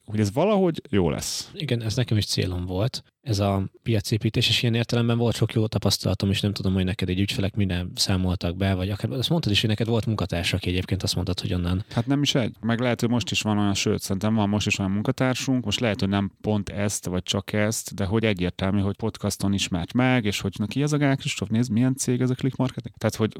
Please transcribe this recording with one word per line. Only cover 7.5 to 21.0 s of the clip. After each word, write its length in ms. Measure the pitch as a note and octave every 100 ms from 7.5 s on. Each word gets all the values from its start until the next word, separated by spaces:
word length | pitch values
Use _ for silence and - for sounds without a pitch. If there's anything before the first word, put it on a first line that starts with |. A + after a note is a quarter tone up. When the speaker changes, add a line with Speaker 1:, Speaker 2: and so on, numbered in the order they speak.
| -
Speaker 2:
minden 360 | G2 F2 F2+ -
számoltak 600 | - F#2+ F#2 F2+ F2 F2+
be, 180 | G2
vagy 160 | F#2+ F#2
akár, 220 | G#2 A2+
azt 180 | B2+ -
mondtad 220 | E3 C3
is, 80 | G2
hogy 100 | A2+
neked 180 | G#2+ A2+
volt 180 | A#2 G#2
munkatársa, 500 | G#2+ F2 F2 F2 F2+
aki 140 | -
egyébként 340 | F2+ F2+ F#2+
azt 120 | F#2 -
mondtad, 240 | F2+ F2+
hogy 140 | G#2+
onnan. 300 | F#2 F2 F#2 -
Speaker 1:
Hát 160 | - A#2
nem 160 | C#3
is 140 | C#3+ D3
egy, 200 | A2 -
meg 180 | A2 A2+
lehet, 200 | B2 A#2
hogy 100 | A#2
most 220 | A#2+ -
is 100 | G2
van 160 | G#2+ G#2
olyan, 160 | G#2
sőt, 280 | G2 - F#2+
szerintem 340 | - G2 G#2+ A2
van 140 | G2+
most 180 | G#2 G2+
is 120 | -
olyan 120 | G2
munkatársunk, 760 | G2+ A2 C3 C3 B2 - B2+ A2+
most 140 | G2+
lehet, 200 | B2 G2
hogy 100 | G2
nem 220 | G2+ G2 -
pont 280 | - G#2 F#2+
ezt, 360 | E2+ G#2 - -
vagy 180 | F2+
csak 300 | - G#2 -
ezt, 400 | G#2 G#2+ A#2 - G2
de 100 | G2
hogy 200 | A2 A2
egyértelmű, 540 | G2 F2 - F#2+ G2+
hogy 160 | G2+ G2
podcaston 580 | A2 - G2+ - G2
ismert 400 | G2 - F2+ E2+
meg, 320 | A#2+ B2+ B2+ G#2
és 140 | G2+
hogy, 140 | G2+ -
„Na 80 | G#2
ki 160 | C3
ez 120 | D3
a 40 |
Gál 180 | D3+